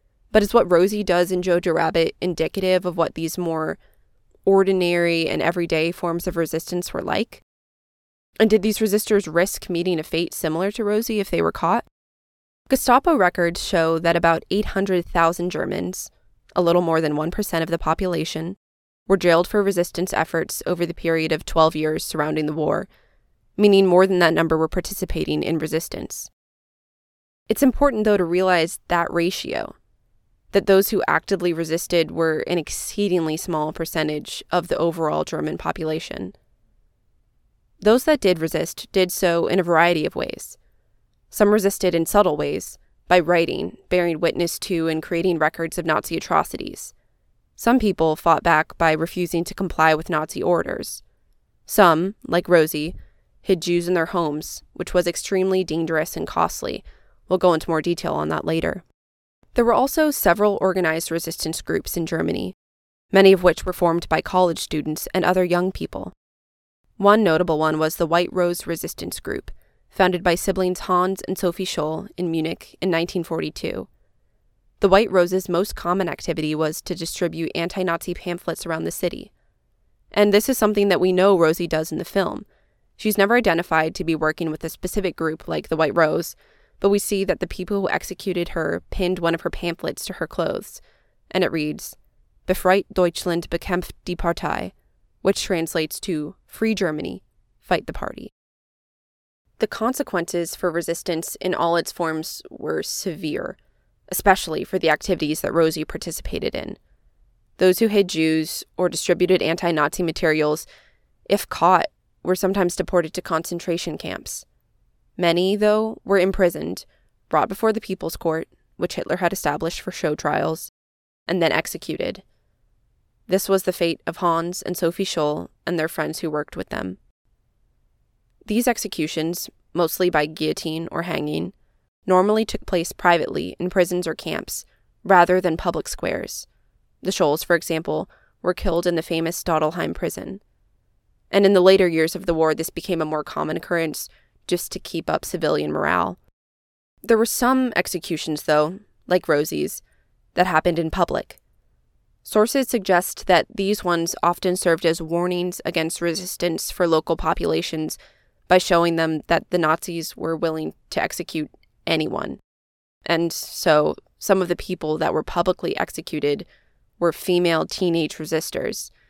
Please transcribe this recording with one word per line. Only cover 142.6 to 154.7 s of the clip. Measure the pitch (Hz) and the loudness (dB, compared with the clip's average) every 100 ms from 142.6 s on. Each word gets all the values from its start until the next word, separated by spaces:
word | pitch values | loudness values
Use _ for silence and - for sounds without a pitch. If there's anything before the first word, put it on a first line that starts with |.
| 160 | -4
became | - - 170 | -8 -4 -4
a | |
more | 156 156 | -2 -4
common | 147 - 156 170 | -6 -6 -4 -4
occurrence | - 170 160 151 - _ _ _ - | -2 -2 -2 -4 -12 _ _ _ -4
just | 175 - | -4 -4
to | - | -12
keep | - 165 - | -8 -8 -4
up | 156 | -4
civilian | - 170 151 151 151 | -4 -4 0 0 -2
morale. | 151 151 180 - 185 _ _ _ _ _ _ _ _ | -2 0 0 0 -6 _ _ _ _ _ _ _ _
There | - 226 | 2 2
were | 233 | 2
some | - 247 262 254 - | 0 2 2 0 -2
executions, | - 175 - 160 - 151 | -4 -6 -6 -6 -4 -4
though, | - 151 151 190 - _ - | 2 2 2 -2 -16 _ -2
like | 180 - | 0 2
Rosie's, | 147 160 156 147 - - _ _ _ _ | 0 0 -4 -6 -8 -16 _ _ _ _
that | - 185 | 0 2
happened | 160 180 165 | 2 2 0
in | 160 | 0
public. | 185 175 - - - _ _ _ _ _ _ _ _ | 0 0 -2 -6 -14 _ _ _ _ _ _ _ _
Sources | - 214 226 277 262 | -2 2 4 2 0
suggest | 226 185 180 - - - | 0 2 2 2 -4 2
that | 175 - | 2 2
these | - 196 208 | -2 -2 0
ones | 180 170 170 - | 0 0 -2 0
often | 175 175 185 185 | 0 0 0 0
served | 175 | 2